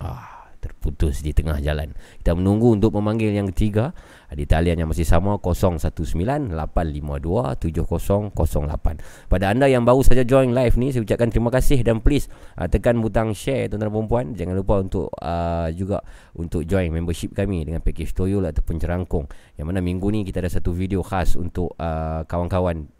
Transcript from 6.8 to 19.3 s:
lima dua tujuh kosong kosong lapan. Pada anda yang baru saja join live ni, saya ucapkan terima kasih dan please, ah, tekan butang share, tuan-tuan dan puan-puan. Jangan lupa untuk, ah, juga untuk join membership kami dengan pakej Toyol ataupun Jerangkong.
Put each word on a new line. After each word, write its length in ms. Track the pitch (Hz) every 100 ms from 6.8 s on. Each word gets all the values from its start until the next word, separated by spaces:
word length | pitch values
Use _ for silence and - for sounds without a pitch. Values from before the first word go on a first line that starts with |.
| 82
lima 240 | 73 76 71
dua 400 | 78 104 127 -
tujuh 320 | 82 80 80
kosong 480 | 85 - 101 104 -
kosong 320 | 78 - 73
lapan. 320 | 80 - 78 - - -
Pada 220 | 92 98
anda 160 | 117 139
yang 220 | 127 117
baru 160 | 127
saja 240 | 127 - 127
join 240 | 135 131
live 240 | 120 120 117
ni, 160 | 131
saya 80 | 127
ucapkan 300 | 101 107 117
terima 160 | 110 117
kasih 320 | 127 - 139
dan 240 | 117 113
please, 240 | - 147 - - -
ah, 140 | - 87
tekan 320 | 107 123 117
butang 320 | 110 110 110
share, 400 | 104 - 127 107
tuan-tuan 160 | 104 107
dan 80 | 107
puan-puan. 300 | 110 117 139
Jangan 220 | 101 87 92
lupa 260 | 95 104
untuk, 240 | 95 98 69 -
ah, 540 | 76 85 85 85 82
juga 320 | 85 95 98 - - - -
untuk 260 | 85 85
join 300 | 80 95 87
membership 400 | 80 85 85 101
kami 320 | - 101 90
dengan 160 | 76 80
pakej 320 | - 78 80
Toyol 320 | - 92 101 87
ataupun 300 | 76 - 82
Jerangkong. 500 | 82 87 90 82 76